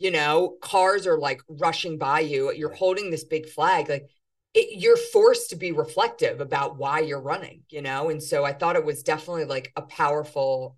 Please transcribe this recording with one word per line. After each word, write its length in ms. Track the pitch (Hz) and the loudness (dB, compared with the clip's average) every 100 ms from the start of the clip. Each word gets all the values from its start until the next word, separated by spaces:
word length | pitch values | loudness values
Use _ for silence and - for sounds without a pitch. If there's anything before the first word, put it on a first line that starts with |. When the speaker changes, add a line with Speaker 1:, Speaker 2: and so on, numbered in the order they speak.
Speaker 1:
you 120 | 190 | -2
know, 440 | 165 147 160 180 - | 0 2 2 2 -2
cars 460 | - 196 185 196 180 | 0 4 4 4 2
are, 100 | 160 | 0
like, 220 | 143 135 - | 0 -4 -10
rushing 500 | 151 170 165 180 156 | -2 -2 0 -4 -4
by 220 | 160 147 | 0 0
you, 320 | 156 143 135 | 0 0 -2
you're 180 | - 151 | -2 -6
Speaker 2:
Yeah. 60 | - | 0
Speaker 1:
holding 340 | 185 185 202 | 0 0 -2
this 140 | 156 | -8
big 240 | - 160 156 | -4 -6 -6
flag, 400 | - 156 175 147 | -2 2 2 0
like, 200 | 143 - _ _ _ _ | -6 -8 _ _ _ _
it, 240 | 440 466 - | 2 2 2
you're 160 | 440 466 | 6 6
forced 540 | - 415 440 240 - | 6 6 6 6 0
to 60 | 170 | -8
be 160 | 180 | -4
reflective 680 | 156 151 - 233 - 135 123 | -2 -2 0 -2 0 -2 -2
about 360 | 139 143 139 139 | -4 -2 -4 -4
why 240 | 139 151 | -2 -2
you're 200 | 156 143 | -2 -4
running, 440 | 135 160 - - _ | -6 -6 -8 -18 _
you 140 | 151 | -12
know? 260 | 139 135 156 | -8 -4 -4
And 140 | 156 | -4
so 220 | 143 151 | -2 0
I 80 | 143 | 0
thought 240 | 139 170 175 | 0 0 0
it 80 | |
was 180 | 151 147 | 0 -2
definitely, 440 | - 156 165 170 147 | -2 -4 -4 -6 -6
like, 260 | 135 131 | -6 -8
a 80 | - | -10
powerful 920 | - - 147 151 147 - 135 131 131 | -10 -2 0 0 -2 -2 -2 -2 -6